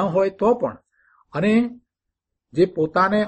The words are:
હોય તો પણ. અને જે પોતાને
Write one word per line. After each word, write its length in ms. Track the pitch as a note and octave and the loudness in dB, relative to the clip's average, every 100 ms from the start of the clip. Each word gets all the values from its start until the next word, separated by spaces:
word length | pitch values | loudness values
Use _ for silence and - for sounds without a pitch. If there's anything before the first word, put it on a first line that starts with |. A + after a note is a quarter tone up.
| F3 | -2
હોય 240 | F3 G3 | 0 -2
તો 180 | F#3+ G#3 | 0 0
પણ. 220 | A#3+ C3 - _ _ _ _ _ | 0 -2 -8 _ _ _ _ _
અને 220 | C#3+ G3 A3 A#3+ A#3+ _ _ _ _ _ _ _ | -4 0 2 0 -6 _ _ _ _ _ _ _
જે 100 | B2+ F#3 | 0 0
પોતાને 540 | E3 D#3 F3+ F#3+ G#3 | 0 -2 0 0 0